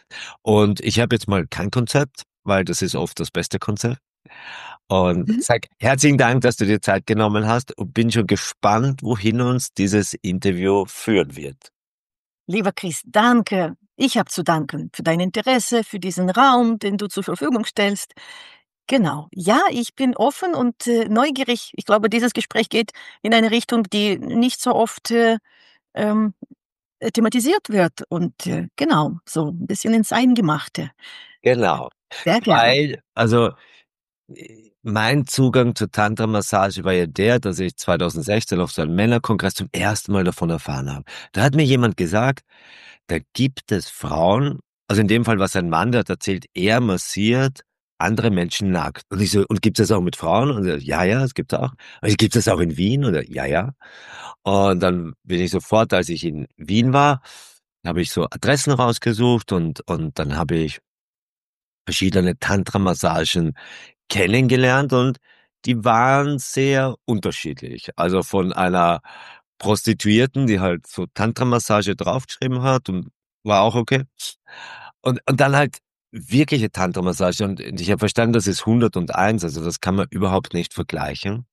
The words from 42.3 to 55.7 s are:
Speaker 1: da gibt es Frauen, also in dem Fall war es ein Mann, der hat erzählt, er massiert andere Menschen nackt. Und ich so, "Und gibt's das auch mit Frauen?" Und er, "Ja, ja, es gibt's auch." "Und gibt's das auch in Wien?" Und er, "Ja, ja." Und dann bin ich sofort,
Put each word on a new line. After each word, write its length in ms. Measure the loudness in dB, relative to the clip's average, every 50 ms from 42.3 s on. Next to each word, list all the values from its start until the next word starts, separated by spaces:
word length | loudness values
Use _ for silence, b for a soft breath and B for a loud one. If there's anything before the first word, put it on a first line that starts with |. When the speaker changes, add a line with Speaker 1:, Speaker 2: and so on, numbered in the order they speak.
| -2 -4 _ B B B B B B B B B B B B -6
Speaker 1:
da 100 | -6 -6 -8 _ -4
gibt 380 | -2 -2 -2 -2 -6 -6 -4
es 160 | -4 -4 -4 -6
Frauen, 680 | -14 -12 -8 -6 -2 2 2 4 4 2 0 -2 -4 -8 -12 _ _ _ _ 0
also 140 | 2 2
in 60 | 4 4
dem 160 | 4 2 2
Fall 140 | 2 2 2
war 80 | 0
es 100 | 0 0
ein 140 | -2 -2 0
Mann, 220 | 0 0 2 2
der 80 | 0 0
hat 100 | 0 -2
erzählt, 360 | -6 -6 -4 -6 -6 -6 -6 _ -6
er 260 | -2 0 2 2 2
massiert 840 | 2 0 0 -2 -4 -6 -4 0 2 2 2 2 2 0 -2 -6 -18 _ _ _ _ _ _ -4
andere 320 | -2 -2 0 2 0 2
Menschen 400 | 2 0 -2 -2 -4 -4 -2 0
nackt. 320 | 0 0 -2 -4 -8 -10 -14 -8
Und 100 | -2 -2
ich 80 | 0 2
so, 120 | 2 0 0 0
"Und 140 | 0 0
gibt's 160 | 0 0 2 2
das 140 | 2 2
auch 100 | 2 2
mit 140 | 0 -2 -4
Frauen?" 340 | -4 -2 0 2 2 2 0
Und 140 | 0 -2 -2
er, 120 | -2 -4 -4
"Ja, 240 | -4 -4 -2 0 2
ja, 200 | 2 2 2 0
es 100 | -2 -4
gibt's 200 | -6 -6 -4 -4
auch." 180 | -4 -4 -4 -6 B B B B B
"Und 160 | B 0 2 2
gibt's 160 | 2 2 2
das 120 | 2 2 2
auch 120 | 2 2
in 160 | 0 0 0 0
Wien?" 260 | 0 0 0 0 0
Und 80 | 0 0
er, 160 | -2 -2 -4
"Ja, 160 | -6 -6 -4
ja." 280 | -2 -2 -2 -2 -4 -8 _ B B B B B B B B B B B B -2
Und 360 | 0 2 2 4 2 2 2
dann 320 | 2 0 0 0 -4 -8 -12 _ _
bin 160 | -4 -2 -2
ich 100 | -2 -2
sofort, 400 | -2 -4 -2 2